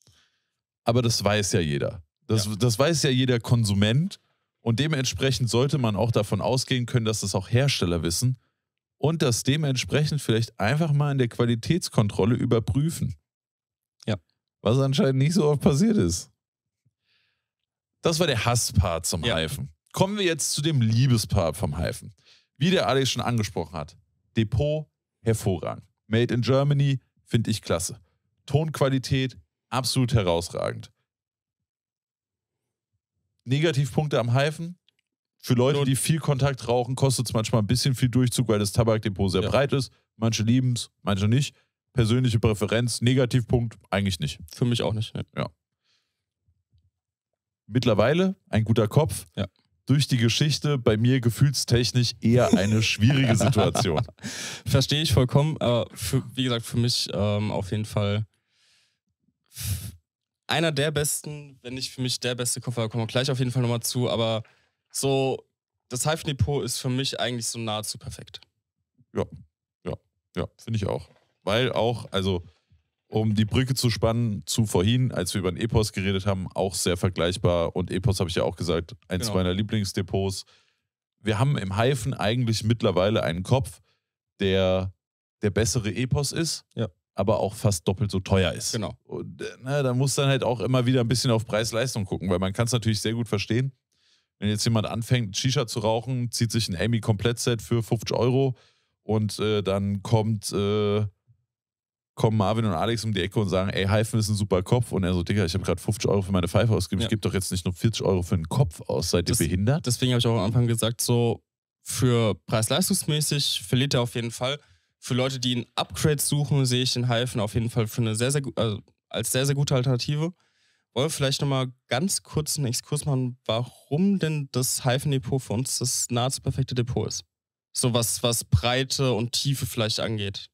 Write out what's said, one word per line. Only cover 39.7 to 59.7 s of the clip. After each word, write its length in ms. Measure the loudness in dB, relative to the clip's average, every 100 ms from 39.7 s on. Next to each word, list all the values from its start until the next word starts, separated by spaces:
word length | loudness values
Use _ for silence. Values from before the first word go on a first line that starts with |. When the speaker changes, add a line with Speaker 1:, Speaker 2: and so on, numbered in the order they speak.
Speaker 1:
ist. 200 | 0 -2 _ _ -4
Manche 260 | -2 0
lieben's, 480 | 2 4 2 -2 -6 _
manche 260 | -2 0 4
nicht. 260 | 2 0 -6 _ _ _
Persönliche 480 | 0 2 2 2 2
Präferenz, 600 | 2 0 0 0 0 0
Negativpunkt, 800 | 2 4 4 0 2 0 0 -8 _
eigentlich 300 | 0 0 0
nicht. 220 | -4 -6 -14
Speaker 2:
Für 120 | -4
mich 180 | 0 0
auch 100 | -2
nicht, 220 | -4 -6
ne. 100 | -8 -10 -8
Speaker 1:
Ja. 120 | -8 -10 _ _ _ _ _ _ _ _ _ _ _ _ _ _ _ _ _ _ _ _ -6
Mittlerweile 680 | -2 2 4 4 4 0 -2 _
ein 160 | -2
guter 240 | 2 2 2
Kopf. 380 | 2 0 -2 -8 -8
Speaker 2:
Ja. 100 | -8 _ _ _ 0
Speaker 1:
Durch 220 | 0 2
die 80 | 2
Geschichte 600 | 2 2 0 0 0 0
bei 180 | 2 4
mir 240 | 4 4
gefühlstechnisch 920 | 2 4 2 2 2 2 2 2 0 0
eher 320 | 2 4 6
eine 280 | 4 4 2
schwierige 540 | 2 4 4 6 4 4
Speaker 2:
<laughs> 0 |
Speaker 1:
Situation. 680 | 4 4 2 2 0 0 -2 -10 -12 -10 -12 -10 0
Speaker 2:
Verstehe 360 | 2 2 0
ich 100 | 2
vollkommen. 440 | 2 4 4 2 0
Äh, 240 | 0 0 -2
für, 300 | -8 -4 -2 -2
wie 80 | -4
gesagt, 240 | -2 -2 -2
für 100 | 0
mich, 320 | 0 0 -2
ähm, 400 | -2 0 0 -2
auf 180 | -4 -4
jeden 140 | -4
Fall 420 | -4 -2 0 0 -4 _ _ _ _ _ _ _ _ _ _ _ _
f-, 440 | -10 -6